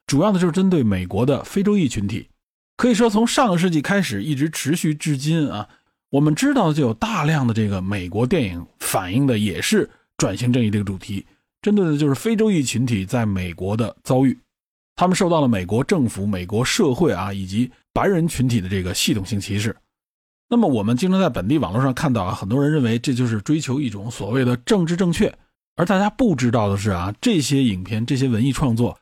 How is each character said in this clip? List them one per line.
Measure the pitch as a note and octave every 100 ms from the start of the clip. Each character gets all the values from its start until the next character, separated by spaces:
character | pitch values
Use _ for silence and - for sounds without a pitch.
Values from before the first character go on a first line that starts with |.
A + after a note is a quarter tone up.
| -
主 | C#3
要 | G3+
呢 | F#3
就 | F3
是 |
针 | D#3+ F#3+
对 | F3
美 | A2+ F#2+ F2+
国 | F#2+ B2+
的 | C3+
非 | - G3
洲 | G3+ G#3
裔 | C#3
群 | A2 G2+
体。 | A2 - _ _ _ _ -
可 | B3
以 |
说 | A#3+ A#3
从 | G#3 A#3
上 | - B3+
个 | F3
世 | F#3
纪 | D#3+
开 | - G3+
始 | D3 G2+
一 | B2
直 | C3+ D#3
持 | - -
续 | F3 E3
至 | D3+ E3 C#3
今 | D3 E3 C#3+
啊， | F#2+ G#2 _ _ _ _
我 | C#3
们 | D3+
知 | D3+ C#4
道 | C#4 F3
就 | D3+
有 | B2+
大 | G#2+ - A#2
量 | D3 D#3+ B2+
的 |
这 | A2+ G#2+
个 | G2
美 | F#2+ G2+ F2
国 | G2+ B2
电 | D#3+
影 | A2+ E2+ - _
反 | - A#2+ F#2
映 | A2 C#3
的 | A2+
也 | G#2 F2
是 | - G#3+ - _ _ -
转 | B2+ F#2+
型 | A#2+
正 | B2+
义 | A2
这 | G#2+
个 |
主 | G2+ F#2+
题， | - G2 - _ _ _
针 | - G#3
对 |
的 | F3 D3
就 | D3+
是 |
非 | C3 A3
洲 | A3 A3
裔 | F#3
群 | B2+ A2+
体 | B2+ G#2+
在 | F#2+ B2+ A2
美 | F#2+ F2+
国 | D#2+ F#2 A2
的 | A2 -
遭 | - C3
遇， | C3+ - _ _ _ _ _ -
他 | F3+
们 |
受 | F3+ F3+
到 | E3
了 | C3+
美 | G#2
国 | F2+ A2
政 | C3+ F#3+ A#2+
府、 | G2 G2+
美 | G2 F2+
国 | G#2+
社 | - - E3+
会 | - E3
啊， | F2+ G2+
以 | G2 F#2+
及 | G2+ B2 - _
白 | - D3
人 | F#3 E3
群 | - B2
体 | A#2
的 | F2+
这 | G2
个 | F2+
系 | F2 -
统 | A#2
性 | F#2+ G2+
歧 | F#2+ G2
视。 | G#2+ - _ _ _ _ _ _ _
那 | A#3+
么 | G3
我 | A#2+
们 | G2+ B2
经 | F#3
常 | F#3+
在 | F3+
本 | A#2 F#2+
地 | D3+
网 | F#2+
络 | G2+
上 | C3+
看 | B2+ D3+
到 | A#2
啊， | F#2
很 | G2 F#2+
多 | B2+
人 | C#3+
认 | D#3
为 | A#2+ A#2
这 | C3
就 | A#2+ B2
是 | A2
追 | G2 D#3
求 | C#3+ C3
一 | C3+
种 | G2+ A2
所 | - G2+
谓 | B2+
的 | B2+ B2
政 | - G#3
治 | D#3+ F3
正 | F#3
确， | E3 G#3 - _ _ _ -
而 | F3
大 | F#3+
家 | G#3
不 | - B3+
知 | C#3+ B2
道 | A2+ G2+
的 | G2
是 | G#2
啊， | F2+ F2+ G#2
这 | B3 F#3+
些 | B2+ C#3
影 | B2+ F#2
片、 | F#2 A2
这 | A#2 C#3
些 | C3+
文 | A2
艺 | C3+
创 | B2+ C#3 A2+
作 | A#2 -